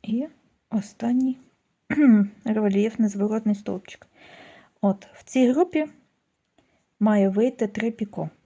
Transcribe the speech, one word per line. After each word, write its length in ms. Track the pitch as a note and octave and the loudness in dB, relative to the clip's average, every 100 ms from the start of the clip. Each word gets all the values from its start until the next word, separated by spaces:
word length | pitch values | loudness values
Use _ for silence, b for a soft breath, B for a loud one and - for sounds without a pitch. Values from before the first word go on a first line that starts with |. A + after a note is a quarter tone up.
І 260 | - A3+ D#4 _ _ _ _ | -4 -6 -6 _ _ _ _
останній 680 | A3 - _ A#3 B3+ C4 B3+ _ _ _ _ _ | -6 -6 _ -2 0 0 -4 _ _ _ _ _
<clears throat> 300 | C#4+ C#4+ G#3+ G3+ - | 4 6 6 2 -4
рельєфний 640 | A#3 A3 G#3 F#3+ G#3+ A3 A3 | -4 0 0 0 -2 0 -2
зворотний 460 | G3 G#3 A3 A3 | 0 -4 -2 -2
стовпчик. 540 | G3+ G#3 F#3+ - - - B B B B B B _ | -4 -6 -10 -12 -20 -20 B B B B B B _
От, 260 | G3+ G3 - | -2 -2 -8
в 100 | - | -20
цій 280 | - C4 B3 | -4 2 2
групі 340 | C4+ F4+ D#4 D#4 - _ _ _ _ _ _ _ _ _ _ | 2 0 -2 -4 -10 _ _ _ _ _ _ _ _ _ _
має 280 | G#3+ G#3 G3 | 0 2 2
вийти 380 | G3 B3 B3 G#3 | 2 -2 -2 -6
три 240 | G#3 A3+ | -4 -6
піко. 400 | A3+ G3+ - D#3 _ | -6 -10 -8 -12 _